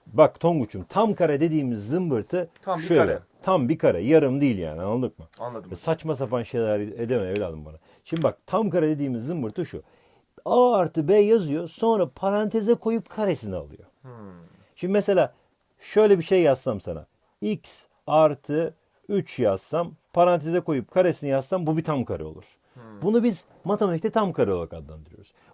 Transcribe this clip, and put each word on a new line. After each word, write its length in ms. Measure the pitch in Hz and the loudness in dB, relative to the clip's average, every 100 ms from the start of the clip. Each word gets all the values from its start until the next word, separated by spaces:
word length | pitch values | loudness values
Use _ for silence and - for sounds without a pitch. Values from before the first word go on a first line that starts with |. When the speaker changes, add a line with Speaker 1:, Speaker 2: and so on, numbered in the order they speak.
| - | -6
Speaker 1:
Bak 340 | 107 143 - | 0 0 2
Tonguç'um, 440 | 165 165 113 98 87 | -2 -2 -4 -8 -8
tam 260 | 196 220 | -2 -2
kare 260 | - 165 143 | 0 -2 0
dediğimiz 460 | 165 156 131 110 101 | -2 -2 -4 -6 -4
zımbırtı 600 | 165 175 123 98 180 170 _ | -4 -2 -4 -4 -6 -8 _
Speaker 2:
Tam 160 | - 175 | -8 -8
bir 60 | |
Speaker 1:
şöyle. 160 | 165 160 | 2 2
Speaker 2:
kare. 180 | 151 98 - _ | 4 0 -8 _
Speaker 1:
Tam 260 | - 185 123 | -2 0 0
bir 100 | 160 | 2
kare, 220 | 147 90 | 2 2
yarım 400 | 107 160 139 139 | 4 4 4 2
değil 180 | 143 101 | 0 0
yani, 240 | 80 78 | -4 -6
anladık 360 | 95 120 123 - | -4 -2 -4 -8
mı? 60 | 82 - | -20 -12
Speaker 2:
Anladım 300 | 120 117 90 | -12 -12 -14
Speaker 1:
Ve 40 | |
Speaker 2:
hocam. 60 | 95 | -10
Speaker 1:
saçma 320 | - 160 160 135 | -4 -4 -4 -6
sapan 260 | 127 120 | -4 -4
şeyler 380 | 113 117 113 104 | -4 -2 0 0
edeme 460 | 104 104 117 127 92 | -2 -6 -2 -2 -2
evladım 380 | 101 92 80 | -2 -4 -8
bana. 120 | 76 78 _ _ | -14 -18 _ _
Şimdi 180 | - 165 | -8 0
bak, 160 | - - - | 0 -2 -4
tam 240 | 190 208 | -2 0
kare 180 | 175 156 | 2 0
dediğimiz 380 | 151 143 120 127 | 0 -2 -4 -6
zımbırtı 400 | 175 110 - 165 | -6 -6 -6 -8
şu. 160 | 87 - _ _ _ _ - | -10 -16 _ _ _ _ -14
A 300 | - 247 247 | 0 4 4
artı 340 | 220 170 170 147 | 4 2 0 4
B 60 | 208 | 4
yazıyor, 520 | 208 226 165 151 175 | 6 4 2 -4 -4
sonra 420 | - 226 220 165 | -2 0 2 0
paranteze 640 | - 190 208 214 226 208 | -2 -2 0 0 -2 2
koyup 340 | 233 226 226 - | 0 0 -2 -4
karesini 480 | - 208 147 107 90 | -4 -2 -2 -4 -8
alıyor. 280 | 73 101 101 _ | -10 -16 -20 _
Speaker 2:
Hmm. 80 | 131 120 101 87 85 _ _ _ | -20 -18 -18 -20 -20 _ _ _
Speaker 1:
Şimdi 160 | 180 | -2
mesela 420 | 202 202 190 143 - _ _ _ _ | 0 2 2 2 -2 _ _ _ _
şöyle 400 | - 208 214 196 | -2 4 6 6
bir 40 | |
şey 180 | 160 190 | 4 4
yazsam 380 | 160 131 - 104 | 4 2 0 -6
sana. 260 | 95 80 76 _ _ _ | -6 -10 -12 _ _ _
X 460 | 208 214 - - - _ - | -4 -4 -8 -20 -20 _ 0
artı 680 | 151 156 143 - 151 165 - _ _ - | 4 4 2 -4 -2 -2 -6 _ _ -4
üç 300 | 202 170 - | -4 -4 -2
yazsam, 540 | 110 95 - 156 170 - _ | 0 0 -4 -6 -6 -10 _
paranteze 480 | 175 175 175 151 175 | 2 4 2 0 -2
koyup 300 | 170 143 107 | -2 -4 0
karesini 400 | 185 185 147 143 | 2 2 0 -2
yazsam 360 | 135 - 190 156 | -2 -2 -2 0
bu 100 | 160 | -2
bir 80 | |
tam 200 | 160 143 | -2 -4
kare 200 | 113 87 | -2 -6
olur. 340 | 78 78 - _ _ | -8 -12 -20 _ _
Speaker 2:
Hmm. 80 | 123 113 104 | -20 -20 -6
Speaker 1:
Bunu 200 | 170 233 | 0 2
biz 200 | 233 180 - _ | 2 -2 -10 _
matematikte 460 | 170 208 202 165 220 | -4 0 0 0 -2
tam 220 | - 202 | -2 -2
kare 200 | - 107 | 0 0
olarak 200 | 90 82 | 0 -4
adlandırıyoruz. 600 | 82 76 78 78 78 - _ _ | -10 -14 -18 -20 -20 -20 _ _